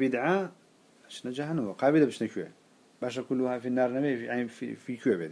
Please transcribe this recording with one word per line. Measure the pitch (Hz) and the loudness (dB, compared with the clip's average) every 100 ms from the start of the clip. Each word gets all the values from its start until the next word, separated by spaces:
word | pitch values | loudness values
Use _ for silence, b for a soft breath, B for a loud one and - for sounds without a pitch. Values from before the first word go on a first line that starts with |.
بیدعا | 131 123 143 196 185 - _ _ _ _ - | 4 2 2 0 0 -8 _ _ _ _ -20
ئەچنە | - 123 127 | -12 -8 -6
جەهەنەمەوە. | 147 160 107 95 | -4 -2 -4 0
قابیلە | 135 156 139 | 4 6 4
بچنە | - 110 | 2 -4
کوێ؟ | - 82 - _ _ _ _ | -4 -8 -12 _ _ _ _
باشە، | 123 127 123 | -6 -6 -2
"كلها | 127 127 123 | 0 0 -2
في | 123 | 0
النار" | 123 127 127 | 2 2 2
نەبێ، | 143 123 117 | 0 0 -2
يعني، | 120 120 | -4 -4
في، | - 120 110 | -6 -10 -10
في | - 120 | -10 -2
کوێ | 131 92 | 2 2
بێت، | 80 | 0